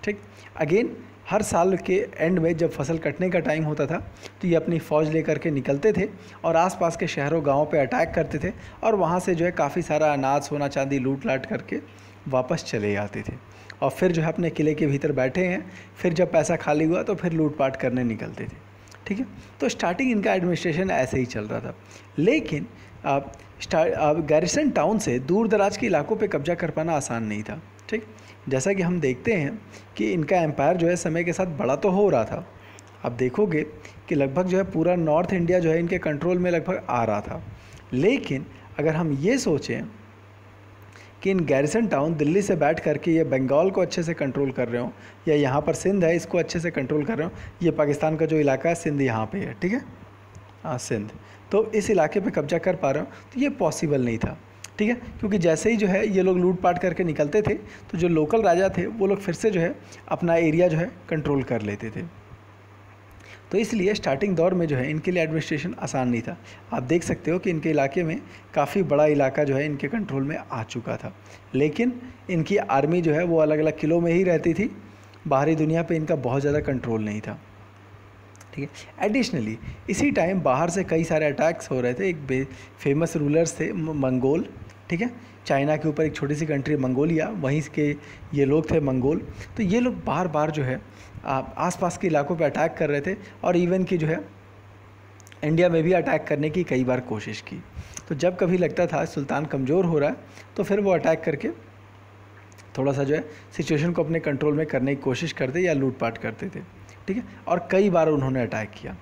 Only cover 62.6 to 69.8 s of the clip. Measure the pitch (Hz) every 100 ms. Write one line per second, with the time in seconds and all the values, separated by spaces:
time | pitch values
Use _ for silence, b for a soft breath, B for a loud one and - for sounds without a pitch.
62.6 | - - - - - - B B - 190
63.6 | 226 226 185 208 - 135 208 170 170 185
64.6 | 165 139 131 156 185 180 160 156 147 151
65.6 | 165 233 - 143 127 117 110 90 B B
66.6 | - - 127 170 165 160 - 175 190 160
67.6 | 165 151 139 - 165 202 - B B -
68.6 | 143 202 165 143 151 147 135 135 147 135
69.6 | 151 143